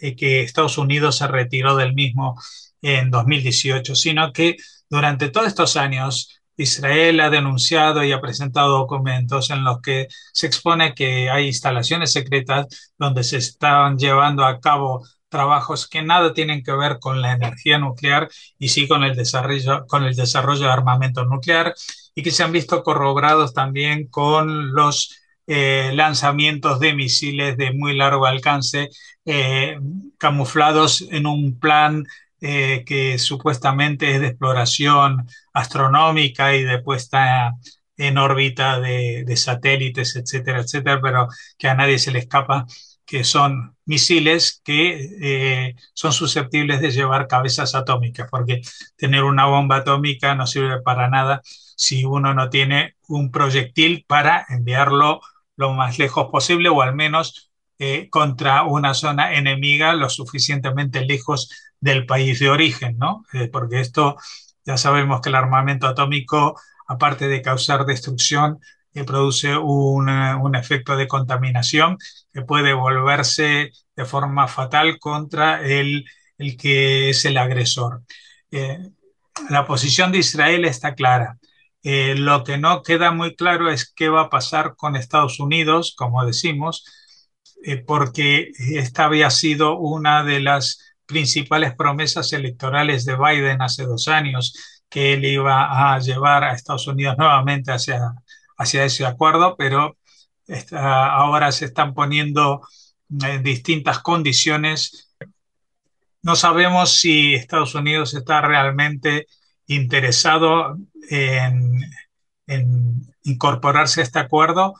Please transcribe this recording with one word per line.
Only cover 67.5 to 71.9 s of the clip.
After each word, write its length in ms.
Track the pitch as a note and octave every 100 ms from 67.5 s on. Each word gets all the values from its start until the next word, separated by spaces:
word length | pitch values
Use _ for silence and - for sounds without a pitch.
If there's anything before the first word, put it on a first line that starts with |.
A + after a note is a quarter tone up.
| B2+ - C#3 C3+
destrucción, 760 | C3 - B2 - D3 D3+ D3+ - _ _
eh, 120 | C#3+
produce 520 | C3 C3+ C#3 B2 C#3+ D3
un, 540 | D#3 C#3 C#3 C3+ C3+
eh, 240 | C3+ C3+
un 200 | C3+ C#3
efecto 420 | B2+ B2 C#3 B2 C3+
de 120 | C3+
contaminación 880 | C3+ B2+ B2+ C3 A#2+ - D3+ E3